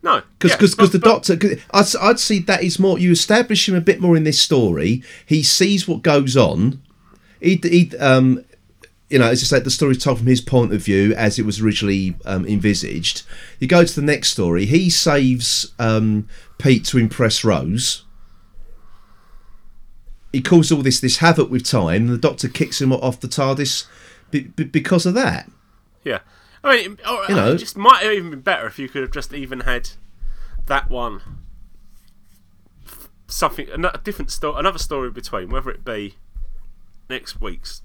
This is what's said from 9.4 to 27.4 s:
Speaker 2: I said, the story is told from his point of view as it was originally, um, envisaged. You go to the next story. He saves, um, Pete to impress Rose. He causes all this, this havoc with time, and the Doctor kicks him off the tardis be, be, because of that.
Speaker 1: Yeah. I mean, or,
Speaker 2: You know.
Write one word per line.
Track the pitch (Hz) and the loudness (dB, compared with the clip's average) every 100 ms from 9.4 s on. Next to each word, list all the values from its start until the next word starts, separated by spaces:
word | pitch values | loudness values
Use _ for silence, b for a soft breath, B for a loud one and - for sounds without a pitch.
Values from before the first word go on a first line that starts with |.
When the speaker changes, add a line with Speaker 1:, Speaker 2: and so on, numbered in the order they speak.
Speaker 2:
I | 135 | 2
said, | 139 | 0
the | 127 | 0
story | - 143 | 0 0
is | 127 | 2
told | 139 117 | 0 0
from | 120 | 2
his | 127 | 2
point | - 127 120 | 2 2 2
of | 101 | -2
view | - 98 101 107 | 0 2 2 2
as | 110 104 | 0 0
it | 107 | -4
was | 98 | 0
originally, | 107 104 101 98 92 85 | 0 0 0 0 -2 -6
um, | - 95 90 | -6 -4 -2
envisaged. | 101 104 101 52 71 82 - - B B B | 0 0 0 -4 -6 -6 -6 -12 B B B
You | 131 | 2
go | 175 | 4
to | 170 - | 4 2
the | 143 | -2
next | 147 - | 0 -2
story. | - 87 85 104 | 0 0 0 2
He | 156 185 | 2 2
saves, | - 165 143 131 127 120 - - - | 2 2 2 2 0 -2 -4 -6 -4
um, | 117 110 110 107 101 b b - | 0 0 2 -2 -4 b b -2
Pete | 139 123 - | 2 2 4
to | 131 | 0
impress | 113 - 117 - | 0 0 0 2
Rose. | 113 82 69 107 123 - - - - - - - - - - - - - - - - - - - - - - - - | 0 0 -2 -4 -4 -6 -10 -20 -20 -20 -20 -18 -16 -16 -20 -20 -20 -20 -20 -20 -20 -20 -20 -20 -20 -20 -20 -20 -8
He | 135 | -6
causes | 131 175 147 | 4 4 4
all | 156 | 2
this, | 135 127 | 0 0
this | 131 - | -2 2
havoc | 165 160 139 | 2 2 0
with | 127 - | -2 -2
time, | 127 85 90 | 0 2 0
and | 117 | 0
the | 120 | 0
Doctor | 151 123 127 | -2 -2 -8
kicks | - 151 - | -4 -6 -2
him | 135 | -2
off | 131 127 120 | 0 -4 -6
the | 131 | -8
tardis | - 135 139 139 - - b b b b | -4 -2 -2 -4 -6 -8 b b b b
be, | 147 | -8
be, | 131 - 135 | -6 -8 -4
because | 156 139 180 180 | -4 0 0 0
of | 208 | 0
that. | 269 - - _ _ _ _ _ | -2 -4 -12 _ _ _ _ _
Speaker 1:
Yeah. | - 104 _ b b b | -8 -8 _ b b b
I | 285 247 | 0 0
mean, | 190 202 208 | 0 -10 -8
or, | 240 190 | -6 -2
Speaker 2:
You | |
know. | 196 | 0